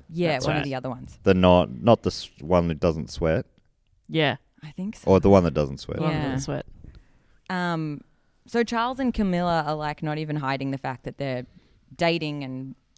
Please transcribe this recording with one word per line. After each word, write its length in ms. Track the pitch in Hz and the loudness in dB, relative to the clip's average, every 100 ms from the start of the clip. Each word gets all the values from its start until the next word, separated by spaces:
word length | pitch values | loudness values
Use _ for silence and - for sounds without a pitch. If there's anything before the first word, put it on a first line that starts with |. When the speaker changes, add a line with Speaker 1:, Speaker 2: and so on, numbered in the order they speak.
| - | -8
Speaker 1:
Yeah, 240 | 165 170 | -4 -2
Speaker 2:
That's 120 | 143 - | -2 -2
Speaker 1:
one 100 | - | -2
Speaker 2:
right. 40 | |
Speaker 1:
of 40 | 143 | -4
the 100 | 131 | -6
other 140 | 127 | -8
ones. 300 | 123 - - | -10 -14 -4
Speaker 3:
The 100 | - | 2
not, 480 | 92 90 90 64 62 | 6 8 8 6 0
not 220 | 90 113 | 4 4
the 60 | - | 4
s-, 200 | - - - | -4 -10 -12
one 300 | 76 90 85 | 0 2 2
that 100 | 78 | 0
doesn't 300 | 90 80 69 | 0 0 -4
sweat. 340 | - 82 80 - _ _ _ _ _ - | -4 0 0 -2 _ _ _ _ _ -8
Speaker 2:
Yeah. 300 | 156 147 120 _ _ | -2 -2 -2 _ _
Speaker 1:
I 80 | 151 | -18
think 240 | 147 185 - | -12 -10 -6
so. 160 | - | 4
Speaker 3:
Or 80 | 92 | 4
the 100 | 98 | 8
one 140 | 98 | 6
that 100 | 87 | 6
doesn't 260 | 73 71 67 | 2 -2 -4
sweat. 200 | - - | -8 -4
Speaker 2:
One 120 | 170 | -2
Speaker 1:
Yeah. 120 | - | -2
Speaker 2:
doesn't 160 | 147 131 | -4 -4
sweat. 240 | 139 139 - - - - _ _ _ _ - | -6 -8 -10 -18 -20 -20 _ _ _ _ -8
Speaker 1:
Um, 520 | 185 175 165 156 147 - _ _ _ - | -4 -2 -2 -4 -8 -14 _ _ _ -6
so 180 | 233 | -2
Charles 360 | 233 233 240 254 | 0 -2 -4 -2
and 140 | 262 | -2
Camilla 500 | 226 202 175 175 165 151 | 0 0 0 2 0 0
are, 80 | 156 | -4
like, 260 | 151 151 | -4 -6
not 160 | 156 151 | -6 -4
even 200 | 156 151 | -4 -4
hiding 340 | 135 135 139 | -2 -4 -4
the 60 | 135 | -6
fact 260 | 135 127 | -6 -8
that 140 | - - | -10 -8
they're 280 | 139 127 131 - _ _ _ 139 | -6 -6 -8 -18 _ _ _ -4
dating 480 | 170 170 151 147 | -2 0 -4 -8
and 320 | 135 131 135 - _ | -8 -10 -12 -14 _